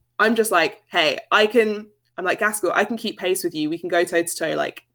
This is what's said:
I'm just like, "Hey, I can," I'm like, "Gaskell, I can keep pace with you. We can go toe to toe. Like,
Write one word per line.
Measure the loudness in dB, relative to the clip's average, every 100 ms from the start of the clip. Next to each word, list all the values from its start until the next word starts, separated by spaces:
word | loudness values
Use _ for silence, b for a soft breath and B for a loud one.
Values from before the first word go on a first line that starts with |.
| _ 0
I'm | 2 2
just | 2
like, | 2 2 -2 _
"Hey, | 0 0 0 0
I | 2 4
can," | 4 2 0 -10 _ _ -6
I'm | -4
like, | 0
"Gaskell, | -2 0 0
I | 0 0
can | -2
keep | -6 -4
pace | -2 -2
with | -2 -4
you. | -4
We | -4
can | -2
go | 0 0
toe | 0
to | -2 -4
toe. | -4 -2
Like, | -4 -8 -16